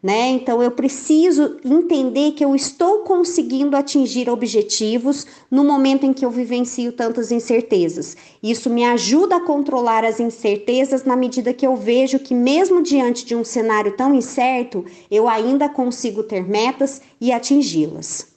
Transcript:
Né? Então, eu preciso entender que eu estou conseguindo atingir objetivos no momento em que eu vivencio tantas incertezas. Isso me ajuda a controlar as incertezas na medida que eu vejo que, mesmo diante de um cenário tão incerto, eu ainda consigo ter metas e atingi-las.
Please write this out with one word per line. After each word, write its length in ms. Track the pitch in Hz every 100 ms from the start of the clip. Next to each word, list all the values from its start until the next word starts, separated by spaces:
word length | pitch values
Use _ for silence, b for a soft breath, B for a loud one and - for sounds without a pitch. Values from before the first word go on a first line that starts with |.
Né? 260 | 190 214 247
Então, 340 | 254 254 233
eu 80 | 247
preciso 840 | 240 262 - - 311 359 285 294 -
entender 680 | 247 302 349 311 262 240 294
que 120 | 302
eu 100 | 285
estou 440 | 269 - - 339 427
conseguindo 760 | - 370 349 339 240 262 285 277
atingir 520 | 277 294 247 208 247
objetivos 1000 | 240 233 208 208 - 214 240 247 285 - B B
no 140 | 262
momento 420 | 285 285 269 269 269
em 60 |
que 120 | 269
eu 60 | 262
vivencio 640 | 240 240 247 240 - 240
tantas 400 | 240 233 226 226
incertezas. 840 | 240 233 233 226 202 165 165 - - B B
Isso 300 | 214 226 254
me 140 | 233
ajuda 520 | 240 240 185 277 392 349
a 40 |
controlar 640 | 339 285 285 262 240 226
as 160 | 226 220
incertezas 840 | 233 226 214 202 208 254 269 269
na 140 | 262 254
medida 360 | 254 247 240
que 140 | 247 269
eu 80 |
vejo 460 | 254 202 240 262 269
que, 140 | 277
mesmo 480 | 247 247 302 370 359
diante 420 | - 277 247 240
de 100 | -
um 80 | 233
cenário 540 | 226 247 226 214 208 202
tão 180 | 262
incerto, 680 | 277 240 - 254 254 247 196 175 B B
eu 180 | 208 233
ainda 400 | 220 226 277 294
consigo 540 | 285 247 240 240 202
ter 240 | 220 202 185
metas 540 | 208 233 262 269 - b b
e 120 | 240
atingi-las. 960 | 240 240 277 233 165 151 160 156 - -